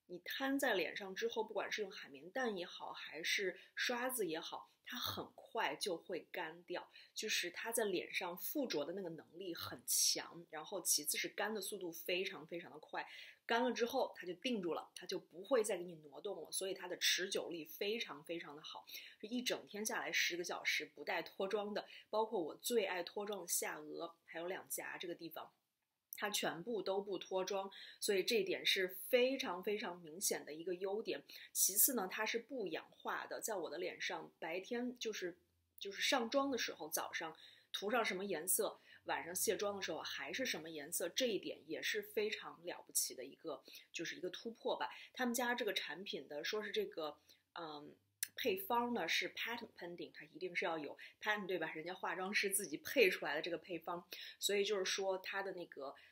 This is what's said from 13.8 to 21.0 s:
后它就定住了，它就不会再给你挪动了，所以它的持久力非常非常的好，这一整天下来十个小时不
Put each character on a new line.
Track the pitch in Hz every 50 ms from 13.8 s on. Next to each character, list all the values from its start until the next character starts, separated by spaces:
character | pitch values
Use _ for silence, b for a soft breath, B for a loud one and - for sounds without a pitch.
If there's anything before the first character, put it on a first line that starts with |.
| 233
后 | 233 - 262 220 - - -
它 | -
就 | 175 175
定 | - - 254 247 214
住 | 180 170 151
了， | 127 - - -
它 | - -
就 | 175 196 175
不 | - - - 160 190
会 | - 277 240 214
再 | 214 208 175
给 | 175
你 | 180 175
挪 | 156 151 147 139 143
动 | - 202 190 170 151
了， | -
所 | - - 185 196
以 | 180
它 | - 185 180
的 | 180 -
持 | - - - - 175 202
久 | 190 180 - 117
力 | 165 170 151
非 | - - - 208 202 214 233
常 | 220 190 151 143 156
非 | - 170 170
常 | 175 170 143
的 | 151
好， | 156 - - - - B B B B B B B
这 | - 208
一 | 233 247
整 | - - 180 - - -
天 | - 202 214
下 | 220 233 185
来 | 139 147
十 | 165 - - - 175
个 | 170 180
小 | 165 185 - -
时 | - - - 151
不 | 147 - -